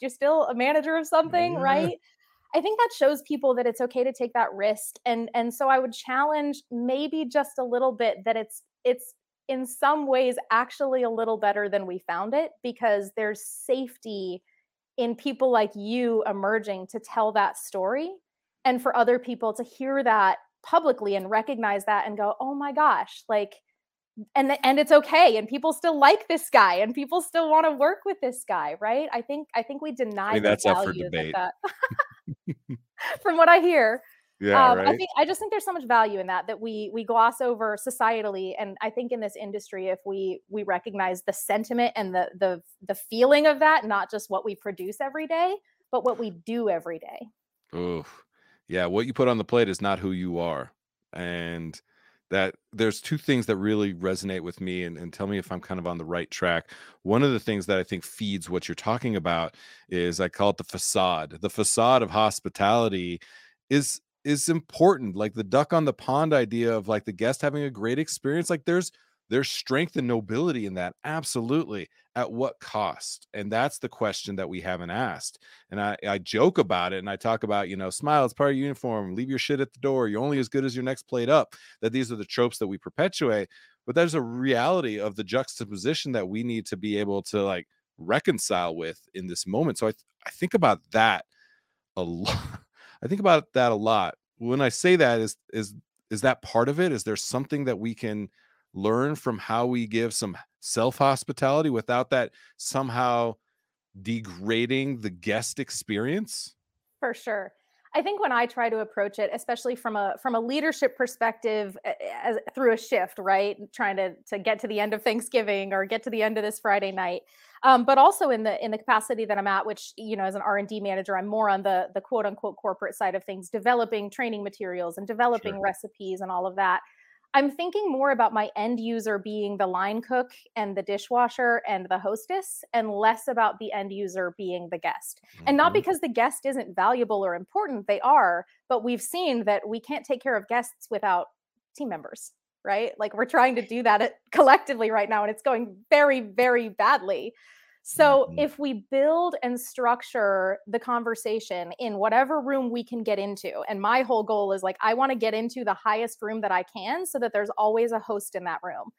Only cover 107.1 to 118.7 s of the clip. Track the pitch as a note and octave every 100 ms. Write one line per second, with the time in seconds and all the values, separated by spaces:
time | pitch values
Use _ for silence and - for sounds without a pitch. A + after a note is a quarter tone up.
107.1 | A#3 - G#3+ F#3+ _ _ _ _ D4+ F#4+
108.1 | G4+ G4 A#3+ A#3+ B3 A#3 A3 G#3+ - G3+
109.1 | G3+ G#3 A#3 - A#3 B3 B3 A#3 G#3+ G3
110.1 | - C4 A3+ A#3 C#4 D#4 D4+ C4 - B3
111.1 | - A3+ A3 A3+ G#3+ G3+ F#3+ - - -
112.1 | - - A3 - - B3+ A3+ - A#3+ F#3
113.1 | - F#3+ G3 G3+ G3+ G#3 - G#3+ G3 F#3+
114.1 | D#3+ - G#3 F#3+ A3 A3 G#3 G#3+ G#3+ A3+
115.1 | A3 A#3+ B3 G#3 G3 G3 G3 G3 A3+ B3
116.1 | A3+ G#3+ A3 G#3 G#3 A3 G3+ G3 F#3+ F3+
117.1 | F3+ - _ - - C4 B3+ A#3+ C4+ D4+
118.1 | G4 E4 A#3 A3 G3 A3+